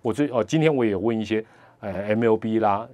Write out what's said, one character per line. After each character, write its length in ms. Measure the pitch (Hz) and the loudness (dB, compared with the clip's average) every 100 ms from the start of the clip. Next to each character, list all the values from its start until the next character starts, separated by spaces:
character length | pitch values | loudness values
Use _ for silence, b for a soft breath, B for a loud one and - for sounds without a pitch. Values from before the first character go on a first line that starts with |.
我 100 | 120 | -4
最， 160 | 110 143 | -2 0
哦， 140 | 120 | 0
今 160 | 107 156 | 0 2
天 160 | 156 139 | 2 2
我 80 | |
也 60 | 117 | 0
有 100 | 98 | 0
问 180 | 107 113 | -2 -2
一 60 | |
些， 220 | 107 110 110 b b b | -2 -4 -4 b b b
呃 100 | 107 | -10
，M 320 | 92 104 107 | -6 -2 2
L 120 | 117 110 | 4 2
B 220 | 110 110 | 2 0
啦、 300 | 107 101 113 | 2 0 -4